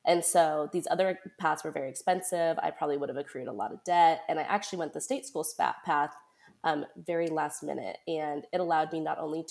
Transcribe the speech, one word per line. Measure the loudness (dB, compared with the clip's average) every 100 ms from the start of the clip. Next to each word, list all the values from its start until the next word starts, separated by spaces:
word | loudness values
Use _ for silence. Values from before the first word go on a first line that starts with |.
| 2
And | 4
so | 6 6 6 4 0
these | -2 0
other | 2 2 -2 -8 -4
paths | -2 0
were | -4
very | -4 -6
expensive. | -2 0 0 0 0 2 0
I | -2
probably | -2 -2 0
would | -2
have | -4
accrued | -8 -8 -8
a |
lot | -4 -6
of | -6
debt. | 2 6 6 6 0
And | -2
I |
actually | 0 -2 -2 -4
went | -4
the | -4
state | -4 -4 -4
school | -4
spa-, | -4 0 0 0
path, | 0 2 0 -4 -20 _ -20 _
um, | -2 0 -4 -8
very | -4 0 0
last | 0 -2 -4
minute. | -6 -6 -6 -8 -6
And | -4 -2 -4 -4
it | -2
allowed | 2 2 2
me | -2
not | -2 -4
only | -4 -6 -6